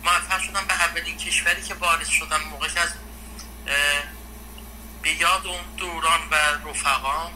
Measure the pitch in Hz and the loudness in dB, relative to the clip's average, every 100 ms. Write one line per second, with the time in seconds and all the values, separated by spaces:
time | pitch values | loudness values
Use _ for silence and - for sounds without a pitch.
0 | 170 180 - 185 - 196 190 180 170 170 | 4 2 2 -2 0 -2 0 2 2 2
1 | - - - - 170 180 - - 175 165 | -6 -6 0 2 4 2 -2 -2 2 2
2 | 156 160 156 156 147 143 156 175 170 - | 4 2 2 0 -2 -4 -2 0 0 -2
3 | - - - - - - - 143 143 143 | -12 -14 -14 -14 -14 -12 -2 2 4 2
4 | 147 - - - - - - - - - | 0 -10 -14 -14 -16 -14 -14 -14 -14 -4
5 | 160 160 170 190 190 180 175 - 180 165 | -2 2 4 2 0 -8 -10 -8 -6 0
6 | 160 165 156 156 151 147 151 - 143 135 | 2 2 4 4 4 2 -4 -2 2 2
7 | 135 147 170 | 0 -2 -4